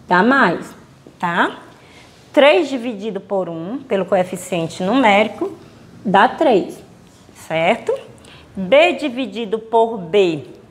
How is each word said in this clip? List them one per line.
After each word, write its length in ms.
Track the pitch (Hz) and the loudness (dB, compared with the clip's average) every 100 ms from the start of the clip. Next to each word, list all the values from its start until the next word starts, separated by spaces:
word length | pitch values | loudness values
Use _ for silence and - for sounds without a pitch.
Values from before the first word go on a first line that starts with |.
| - | 0
dá 140 | 180 | 2
mais, 540 | 220 277 202 160 - - - - - - | 4 4 2 0 -8 -18 -20 -20 -20 -8
tá? 400 | 175 175 311 - - - - - - - - | -4 -2 -2 -4 -20 -20 -20 -20 -20 -20 -2
Três 380 | 302 277 370 277 | 4 6 6 0
dividido 500 | 262 233 202 220 196 | -4 -6 -8 -8 -10
por 300 | - 196 175 | -6 -4 -4
um, 300 | 165 170 269 | -8 -10 -10
pelo 260 | - 196 180 | -4 -4 0
coeficiente 800 | 190 180 - - 175 160 - | 0 0 -6 -6 -6 -4 -4
numérico, 720 | 185 262 226 202 220 - 381 - - - - - 220 | -2 2 4 2 0 -4 -8 -8 -20 -20 -20 -10 0
dá 220 | 190 240 | 4 4
três, 520 | - 320 202 - - - - - - - | 2 2 2 0 -12 -20 -20 -20 -20 -20
certo? 580 | - - 160 170 233 - 523 - - - - - - | -20 -8 -2 0 -2 -4 -6 -8 -20 -20 -20 -18 -10
B 380 | 185 269 349 | 2 4 4
dividido 640 | 262 294 240 240 196 220 220 | 0 -6 -6 -8 -8 -6 -6
por 400 | 220 226 226 226 | 0 0 2 -2
B 460 | 165 202 185 151 120 - - | 0 2 2 0 -8 -20 -20